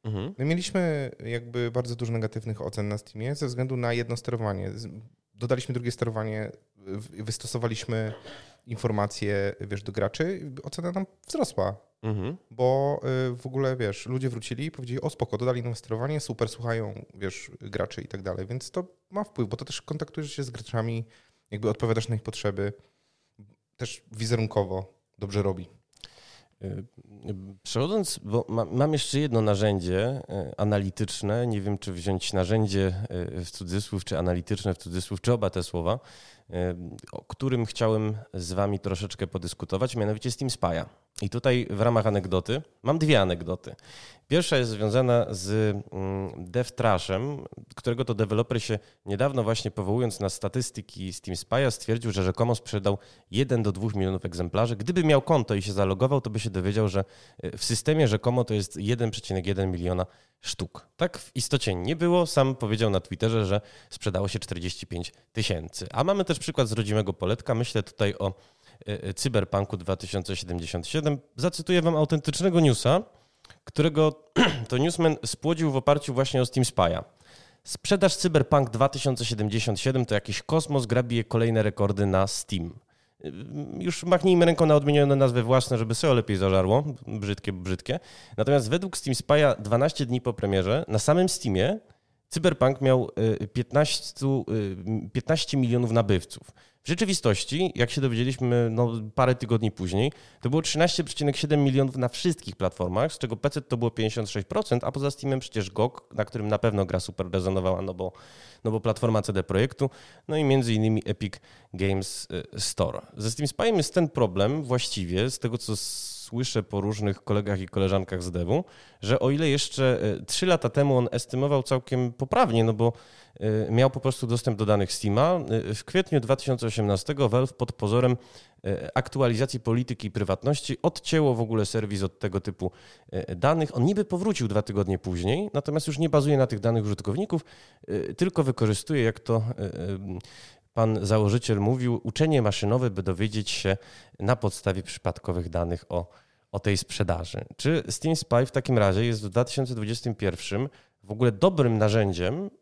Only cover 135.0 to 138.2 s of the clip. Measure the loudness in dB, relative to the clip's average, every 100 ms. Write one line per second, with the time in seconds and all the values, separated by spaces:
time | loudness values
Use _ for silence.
135 | -2 -2 0 0 -2 -4 -2 -2 -2 -2
136 | 2 4 4 4 4 2 2 2 0 -2
137 | -2 -2 -2 -4 -4 -20 -20 _ -6 -6
138 | -4 -2